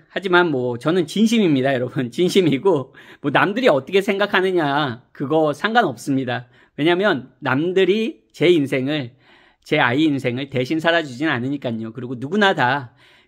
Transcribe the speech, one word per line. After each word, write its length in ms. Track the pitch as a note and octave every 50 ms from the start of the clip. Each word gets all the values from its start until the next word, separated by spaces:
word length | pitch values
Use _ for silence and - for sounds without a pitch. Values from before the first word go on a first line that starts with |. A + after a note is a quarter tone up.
| _ _
하지만 420 | - F3+ F3+ F#3+ F3+ F3 F3 E3+
뭐, 260 | C#3+ B2+ B2 B2 A#2+ A#2
저는 280 | - D3+ F3 F#3+ D#3+ D3
진심입니다, 680 | - F#3+ A3 A3 A#3+ A3+ G3+ E3 D3 C3 B2+ C#3 C#3
여러분. 380 | A#2+ B2+ A#2+ - C#3+ B2+ A#2
진심이고, 840 | - - F3+ F3 - G3+ F3+ D3+ C#3 B2+ D3 G3 E3+ C#3 B2+ - - - - - - -
뭐, 100 | - C#3+
남들이 360 | C3 - C#3 F3+ G3+ B3 C4 A#3
어떻게 340 | D3+ C3+ - - F#3 G3
생각하느냐, 1040 | F#3+ - G3 G3 G#3 G3+ G#3 F#3+ F#3 F#3+ F#3 F3 D#3 C#3+ C#3 D3 D3+ B2+ A2+ A#2 - _
그거 420 | _ - D3+ B2+ D#3 D#3+ D#3+ D3+ C#3
상관없습니다. 960 | - - G#3 A3+ A#3+ A3 D#3 A#2 - - - C3+ C3+ C3 A#2+ A#2+ B2 B2 - _ _ _ _ _ -
왜냐면 560 | C#3+ E3+ F3 F3+ G3+ G#3 E3 B2+ - - _ _
남들이 840 | - C3 B2+ C#3 D#3+ F3+ F3+ F#3+ F#3+ F3 G3+ A3 A3 C4+ - - _ _
제 180 | _ - D3 F3
인생을, 680 | F3+ D#3 C#3 B2 C#3 C3+ B2+ C#3 D#3 D3+ B2+ A#2+ - _ _ _ _ _ _ _ _ _ _
제 160 | - D3 D3+
아이 240 | C#3 A#2+ A#2+ D3 D#3+
인생을 460 | D#3 C#3+ C3 A#2+ B2+ A#2+ B2+ C#3+ C#3+
대신 300 | - B2 B2+ B2+ E3 D#3+
살아주진 480 | D#3 E3+ E3 E3+ D#3+ C#3+ B2 A#2 D3+ D#3+
않으니까요. 640 | C#3 A#2+ A#2+ C3+ D3 C#3 - B2+ A2+ A2 A2+ A2+ A2+
그리고 220 | B2+ A#2+ A#2+ C3+
누구나 380 | A#2+ A#2+ C#3+ F#3 G#3+ G3+ G3 F#3
다 400 | D#3 B2+ B2 C3+ C#3+ B2+ A#2 - _ _ _ _ _ _